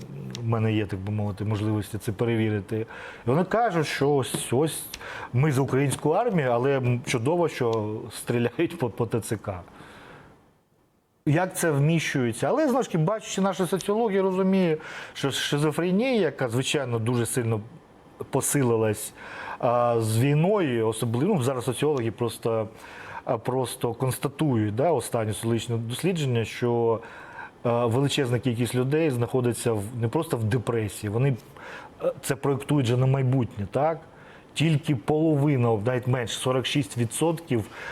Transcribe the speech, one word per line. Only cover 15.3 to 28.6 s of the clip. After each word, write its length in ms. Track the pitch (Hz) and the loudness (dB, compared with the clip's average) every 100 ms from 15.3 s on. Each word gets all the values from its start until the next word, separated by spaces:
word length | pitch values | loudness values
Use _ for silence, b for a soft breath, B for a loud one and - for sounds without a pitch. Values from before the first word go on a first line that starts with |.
шизофренія, 880 | - - 147 156 143 175 185 262 240 | -2 -2 0 0 0 2 2 2 2
яка, 280 | 160 135 127 | 2 0 0
звичайно, 500 | 117 131 151 127 117 | 0 0 0 0 -2
дуже 260 | 110 123 117 | 0 0 0
сильно 360 | - 113 110 107 - - - - - - | 0 0 -2 -4 -16 -20 -20 -20 -16 -4
посилилась, 840 | 135 - 143 127 113 110 104 - - B B B B | -2 2 2 4 4 2 0 -6 -12 B B B B
а, 400 | 120 123 120 117 | 2 4 4 2
з 200 | 110 110 | 2 2
війною, 680 | 135 147 170 214 156 117 110 | 4 4 4 2 2 2 0
особливо, 480 | 113 120 117 165 196 | 0 -2 0 2 2
ну, 80 | |
зараз 220 | 123 131 117 | 0 -2 -2
соціологи 460 | 120 147 143 113 | 0 0 0 -2
просто, 560 | - 117 - 120 113 107 - B B B B - | -2 -4 -2 -2 -2 -2 -8 B B B B -4
а, 120 | 120 | -4
просто 560 | - 127 123 - 123 | -2 -2 -2 -2 -4
констатують, 840 | 113 131 - 139 - 156 120 107 107 | -2 -2 -2 -4 -2 0 2 0 0
да, 160 | 165 | 2
останнє 420 | 143 - 120 110 | 0 0 -2 -2
соціологічне 440 | 101 113 117 110 117 | -2 -2 -2 -2 -4
дослідження, 680 | 117 123 170 175 143 117 107 | -4 -4 -2 -2 0 0 -2
що 540 | - 120 120 117 107 B B B B B - 123 | -2 0 2 2 0 B B B B B -6 -2
величезна 680 | 117 120 120 139 - 127 120 | 0 2 2 2 0 0 0
кількість 360 | 127 117 | 0 0